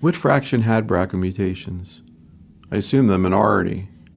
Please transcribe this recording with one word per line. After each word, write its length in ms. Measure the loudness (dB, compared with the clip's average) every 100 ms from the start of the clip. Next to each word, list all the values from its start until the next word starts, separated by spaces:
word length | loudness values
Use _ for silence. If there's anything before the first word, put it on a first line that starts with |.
What 140 | -2
fraction 460 | 0 0 0 0 0
had 260 | 2 0 2
brca 280 | 0 0
mutations? 880 | -2 -4 -2 -4 -4 -10 -12 -12 -18 -20 -20 -20 -20 -20 -20 -6
I 60 | -4
assume 300 | 0 2 4
the 100 | 2
minority. 720 | 2 2 2 2 0 -4 -10 -18 -20